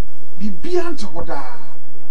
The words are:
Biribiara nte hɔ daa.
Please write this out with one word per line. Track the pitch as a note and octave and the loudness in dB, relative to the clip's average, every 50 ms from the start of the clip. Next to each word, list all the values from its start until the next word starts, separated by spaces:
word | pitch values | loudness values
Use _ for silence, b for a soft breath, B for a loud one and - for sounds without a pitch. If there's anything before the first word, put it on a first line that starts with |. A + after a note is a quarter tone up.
| - - - - - - - - | 0 0 0 0 0 0 0 0
Biribiara | F#3 G#3+ F#3 - - E4+ F4+ F4 F4 E4+ | 0 2 0 0 0 0 0 0 0 0
nte | D#4 - G#3 | 0 0 0
hɔ | G3 - F3 E3 | 0 0 0 0
daa. | - B3+ - - - - - - - - - - - - - - - | 0 0 0 -2 0 0 0 0 0 0 0 0 0 0 0 0 0